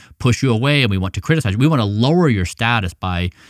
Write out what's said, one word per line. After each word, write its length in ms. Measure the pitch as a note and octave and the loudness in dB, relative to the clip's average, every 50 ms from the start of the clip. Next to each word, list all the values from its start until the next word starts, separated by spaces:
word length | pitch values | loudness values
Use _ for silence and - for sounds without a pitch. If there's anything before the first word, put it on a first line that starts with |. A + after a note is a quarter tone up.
| - - - | -20 -20 -10
push 240 | - - B2 A2+ - | -2 0 0 0 0
you 100 | C#3 C3 | 0 0
away, 300 | A2 A2 C3 C#3+ D3 C#3+ | 0 0 0 0 2 2
and 80 | B2+ G#2 | 0 0
we 80 | G2 | 0
want 160 | F#2+ F#2+ F#2 - | 0 -2 -4 -6
to 80 | F#2+ | -6
criticize 300 | - - E3 D#3 - G2+ | -2 -2 0 0 0 -2
you. 80 | F#2+ A2+ | 0 2
We 80 | C3+ | 2
wanna 180 | D#3+ D#3+ B2+ G#2+ | 2 2 2 0
lower 420 | G2+ G2+ G#2+ A#2+ C#3 E3+ F3+ E3+ | 0 0 0 2 2 2 2 2
your 180 | C#3 A2 F#2+ F2 | 2 2 0 -2
status 460 | - - - A2+ A#2 A#2+ A2+ F#2+ E2+ - | -4 -4 -2 -2 0 0 0 -2 -4 -8
by 340 | - F#2+ F#2 F2+ F2 F2 F2 - - - | -6 -6 -4 -2 -2 -4 -4 -6 -10 -18